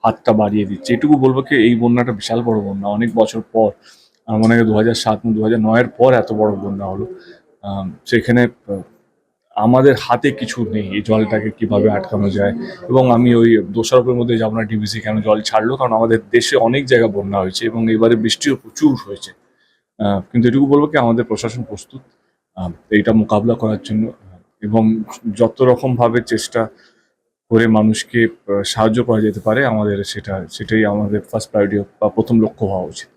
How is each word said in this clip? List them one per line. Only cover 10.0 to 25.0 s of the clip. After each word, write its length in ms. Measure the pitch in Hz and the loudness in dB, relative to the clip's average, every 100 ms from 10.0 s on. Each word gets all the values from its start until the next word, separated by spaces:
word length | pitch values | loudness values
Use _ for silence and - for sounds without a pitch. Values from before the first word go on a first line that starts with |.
হাতে 300 | - 120 143 | -2 -2 -2
কিছু 340 | 139 117 - 110 | -4 -8 -6 -6
নেই 180 | 107 95 | -4 -4
এই 140 | 101 | -6
জলটাকে 480 | 104 110 110 110 107 | -2 0 0 -2 -4
কিভাবে 400 | - 107 104 107 | -6 -2 0 0
আটকানো 400 | 101 - 104 101 | 0 -4 -2 -2
যায়। 220 | 95 101 - - - - | 0 -2 -4 -10 -14 0
এবং 240 | 131 127 | 2 4
আমি 220 | 117 123 | 4 4
ওই 240 | 117 117 110 90 | 6 6 4 2
দোষারোপের 440 | 101 110 127 120 | -4 2 2 2
মধ্যে 240 | 123 120 117 | -2 0 -2
যাবো 180 | 110 113 | -2 -4
না 80 | |
ডিভিসি 360 | 107 107 104 107 | -4 -4 -4 -6
কেন 200 | 107 107 | -4 -4
জল 200 | 107 107 | 0 0
ছাড়লো, 360 | 104 110 110 135 | 0 -2 -2 -2
কারণ 160 | 127 | 0
আমাদের 260 | 113 113 113 - | 0 2 0 2
দেশে 260 | 123 117 139 | 0 2 0
অনেক 300 | 113 135 131 | 2 0 2
জায়গা 200 | 120 113 | 2 2
বন্যা 340 | 101 98 101 | -2 -4 -2
হয়েছে 260 | 92 92 117 | -4 -4 -6
এবং 260 | 117 113 | -2 0
এবারে 240 | 110 113 117 | 2 2 2
বৃষ্টিও 400 | 110 - 143 131 | 0 -2 -4 -4
প্রচুর 400 | 110 - 156 131 - | -8 0 0 0 -8
হয়েছে। 240 | 98 - _ _ _ _ _ _ _ | -14 -16 _ _ _ _ _ _ _
আহ, 220 | 104 98 | -2 -2
কিন্তু 280 | 95 120 120 | -2 0 2
এটুকু 180 | 127 139 | 2 2
বলবো 200 | 143 151 | 2 2
কি, 100 | 156 | 0
আমাদের 260 | 120 117 | 0 0
প্রশাসন 380 | 117 107 117 120 | -2 -4 -6 -8
প্রস্তুত, 380 | 110 107 - 135 _ _ _ _ _ - | -12 -14 -16 -20 _ _ _ _ _ -12
আহ, 160 | 90 82 _ | -10 -12 _
এইটা 220 | 104 104 | 0 2
মোকাবিলা 420 | 110 107 104 113 | 2 2 0 0
করার 240 | 113 110 107 | -2 -2 -4
জন্য, 280 | - 107 113 - - - _ _ | -4 -4 -4 -8 -20 -20 _ _
এবং 400 | 104 113 110 110 | -2 2 2 0